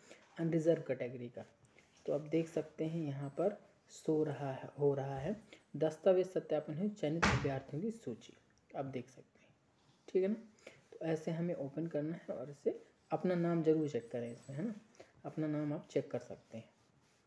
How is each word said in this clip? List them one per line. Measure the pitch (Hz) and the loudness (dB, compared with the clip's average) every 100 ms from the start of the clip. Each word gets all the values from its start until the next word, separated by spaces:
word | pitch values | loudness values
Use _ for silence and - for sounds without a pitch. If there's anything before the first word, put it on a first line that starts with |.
| - - - - | -20 -20 -14 -4
अनरिजर्व | 165 165 156 156 | 2 4 6 4
category | - 123 123 131 120 | 2 -2 -4 -6 -10
का। | - 107 _ - - - - - | -12 -16 _ -20 -20 -20 -10 -2
तो | |
आप | 147 | -2
देख | 151 160 165 | 0 0 0
सकते | 160 156 - 160 | -2 -4 -2 -2
हैं | 165 151 | 0 -2
यहाँ | 139 139 | -2 -4
पर | - 185 208 - _ _ | 0 0 0 -8 _ _
शो | - - 156 | -6 0 2
रहा | 151 139 139 | 2 0 -4
है, | 131 127 - | -6 -8 0
हो | 143 | 2
रहा | 135 135 139 | 2 0 -2
है, | 147 214 - - _ 147 | -4 -4 -8 -20 _ 0
दस्तावेज | 156 156 196 185 185 | 0 4 6 6 4
सत्यापन | 165 160 151 147 | 0 0 0 0
हेतु | 151 208 - | -2 -2 0
चयनित | 147 165 196 | 0 4 4
अभ्यर्थियों | 131 143 135 - 147 | 4 2 -2 -4 -4
की | 208 | -4
सूची, | - - 110 - - _ _ _ 160 | -4 -8 -8 -10 -20 _ _ _ -6
आप | 139 | -4
देख | 131 - | -6 -8
सकते | - - _ | -14 -20 _
हैं, | - _ _ _ _ _ - | -20 _ _ _ _ _ -2
ठीक | 185 | 2
है | 190 | 4
ना। | 226 - - - - _ | 2 -6 -20 -20 -20 _
तो | - 160 | -6 -2
ऐसे | 160 170 | 0 0
हमें | 165 175 160 | 0 0 -2
open | 139 139 165 | -4 -4 -2
करना | 151 151 170 | -2 -2 -4
है | - - | -6 -6
और | 135 | -8
इसे | 147 - - - _ - | -4 -2 -2 -6 _ -6
अपना | 156 185 175 | -2 2 2
नाम | 170 170 | 2 4
जरूर | 160 156 147 | 6 6 4
check | 120 - | -2 -4
करें | 123 117 | -6 -6
इसमें, | 120 - 135 | -8 -10 -6
है | |
ना, | 226 208 - - - _ 147 | -4 -6 -12 -20 -20 _ -8
अपना | 156 156 | -4 -2
नाम | 151 151 | 0 -2
आप | 156 - | -4 -2
check | 143 - | -2 0
कर | 123 | -4
सकते | - - - 113 | -6 -14 -14 -16
हैं। | - _ _ _ _ _ | -16 _ _ _ _ _